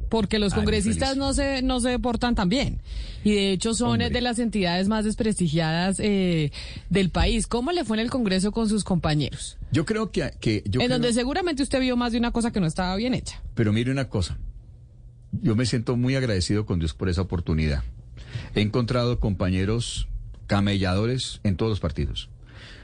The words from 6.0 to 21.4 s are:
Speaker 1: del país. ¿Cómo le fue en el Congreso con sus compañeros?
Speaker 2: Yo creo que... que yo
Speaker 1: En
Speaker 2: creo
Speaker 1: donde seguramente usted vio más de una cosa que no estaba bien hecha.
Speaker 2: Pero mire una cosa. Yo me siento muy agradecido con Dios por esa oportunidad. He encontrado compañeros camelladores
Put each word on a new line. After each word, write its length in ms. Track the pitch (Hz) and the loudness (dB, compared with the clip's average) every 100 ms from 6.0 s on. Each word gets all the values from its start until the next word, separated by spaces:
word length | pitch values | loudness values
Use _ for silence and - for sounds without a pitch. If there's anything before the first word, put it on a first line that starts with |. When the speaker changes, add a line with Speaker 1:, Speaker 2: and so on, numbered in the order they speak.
| 214 202 185 165 147 - - - - | 2 2 2 2 0 -2 -12 -12 -2
Speaker 1:
del 180 | 185 190 | 2 2
país. 380 | 175 170 226 - | 2 2 2 0
¿Cómo 240 | 233 254 | 0 0
le 120 | 359 | 0
fue 140 | 233 220 | 0 0
en 40 | |
el 100 | 233 | 0
Congreso 400 | 269 220 185 196 | 0 2 2 2
con 180 | 208 220 | 2 2
sus 140 | 214 | 0
compañeros? 720 | - 180 160 151 139 - - - - | 2 0 2 2 0 -4 -10 -12 -2
Speaker 2:
Yo 140 | - 165 | 0 2
creo 260 | 214 220 | 0 -2
que... 200 | - 139 - | -2 -4 -2
que 220 | - 107 - | 0 0 0
yo 160 | 95 | 0
Speaker 1:
En 40 | 247 | 2
Speaker 2:
creo 140 | 247 | 2
Speaker 1:
donde 140 | 240 | 2
seguramente 500 | 233 247 311 370 269 | 2 0 0 0 0
usted 160 | 277 269 | 0 2
vio 180 | 254 247 | 2 2
más 140 | 247 | 0
de 80 | 233 | 0
una 100 | 233 | 0
cosa 220 | 233 233 | 0 0
que 80 | 220 | 0
no 80 | 160 | 0
estaba 280 | 156 185 190 | 0 -2 -2
bien 200 | 240 214 | -2 -2
hecha. 260 | - - - - | -4 -10 -6 0
Speaker 2:
Pero 180 | 107 | 2
mire 160 | 104 123 | 2 2
una 180 | 135 135 | 0 -2
cosa. 300 | 110 87 - - - - - - - - - - | -2 -2 -4 -10 -12 -18 -20 -20 -20 -20 -20 -10
Yo 240 | - 165 110 | -2 0 2
me 100 | 127 | 2
siento 320 | 127 117 120 | 0 0 0
muy 160 | 123 | 2
agradecido 540 | 135 127 98 82 104 107 | 2 2 0 2 0 2
con 100 | 92 | 0
Dios 160 | 80 | 0
por 160 | - 92 | -2 -2
esa 140 | 85 | 0
oportunidad. 580 | 92 90 82 80 78 69 - - - - - - - | 0 -2 0 2 2 0 -4 -10 -16 -16 -12 -10 -4
He 80 | - | 0
encontrado 580 | 107 127 117 123 120 120 | 0 2 0 2 0 0
compañeros 880 | 120 92 92 92 95 117 113 - - - - - - | 0 0 0 2 2 0 -2 -4 -4 -6 -10 -14 -2
camelladores 920 | 101 101 101 95 92 113 131 - - | 2 2 2 2 2 0 -2 -4 -4